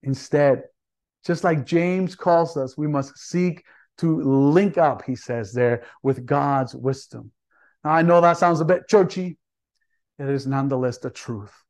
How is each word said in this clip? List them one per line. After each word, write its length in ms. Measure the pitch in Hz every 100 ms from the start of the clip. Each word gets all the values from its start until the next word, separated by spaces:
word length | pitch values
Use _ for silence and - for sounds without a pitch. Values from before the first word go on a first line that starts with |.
Instead, 600 | 139 131 - 147 143 127 - _ _ _ _ _
just 180 | - 170
like 220 | 185 160
James 500 | 120 170 175 185 185
calls 440 | - 185 170 165 151
us, 180 | 131 139
we 100 | 151
must 300 | 143 135 -
seek 480 | - 175 180 - _ _ _ _
to 220 | 170 160
link 560 | 139 135 139 160 202 175
up, 260 | 156 117
he 120 | - 123
says 380 | - 120 104
there, 300 | 120 123 120 - -
with 240 | 135 131 123
God's 480 | 143 143 139 131
wisdom. 580 | 127 127 135 - 113 107 _ _ _ _ _
Now, 100 | 151
I 100 | 160
know 180 | 165 175
that 160 | 170 170
sounds 240 | 175 165
a 60 | 160
bit 220 | 180 -
churchy. 500 | 214 185 - 180 156 _ _ _ _ _ _ _ _
It 100 | 139
is 180 | 139 135
nonetheless 520 | 135 139 135 127 120
the 120 | 131
truth. 420 | - - 113 104 _ _